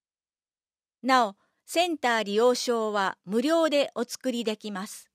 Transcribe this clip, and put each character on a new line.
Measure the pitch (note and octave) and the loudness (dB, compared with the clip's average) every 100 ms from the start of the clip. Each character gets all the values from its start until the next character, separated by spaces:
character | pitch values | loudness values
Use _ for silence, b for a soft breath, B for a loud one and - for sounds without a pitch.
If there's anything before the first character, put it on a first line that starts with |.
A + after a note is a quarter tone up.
| _ _ _ _ _ _ _ _ _ _ | _ _ _ _ _ _ _ _ _ _
な | A#3+ C4 G#3+ | 2 2 2
お、 | - _ _ - | -2 _ _ -4
セ | D#4+ F4+ | 0 0
ン | D#4 | 0
タ | B3 A3+ | 0 0
ー | |
利 | G#3 G#3 | 0 2
用 | B3 B3 | 4 2
証 | - A#3 G#3+ | 0 -2 0
は | G#3 F#3+ - F3 | 0 -2 -4 -4
無 | A3 | -2
料 | C#4 E4 D#4 | 2 2 4
で | C#4+ C4+ - | 2 0 -4
お | |
作 | A#3+ - B3+ | -8 -6 -6
り | A#3 | -4
で | A3 G#3+ | -4 -6
き | G#3+ | -8
ま | G3 G#3 | -10 -10
す。 | - - | -14 -20